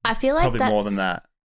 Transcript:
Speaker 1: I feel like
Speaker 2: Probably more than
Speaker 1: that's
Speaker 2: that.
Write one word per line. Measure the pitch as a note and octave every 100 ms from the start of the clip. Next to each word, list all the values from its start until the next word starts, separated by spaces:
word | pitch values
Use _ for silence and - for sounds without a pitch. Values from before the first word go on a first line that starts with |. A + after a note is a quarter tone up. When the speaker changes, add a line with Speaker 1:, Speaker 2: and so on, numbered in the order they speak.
Speaker 1:
I | A3+
feel | A3+ C4 D4+
like | E4
Speaker 2:
Probably | A#3 B3+
more | G#3
than | G#3 G3+
Speaker 1:
that's | F#3+ -
Speaker 2:
that. | - _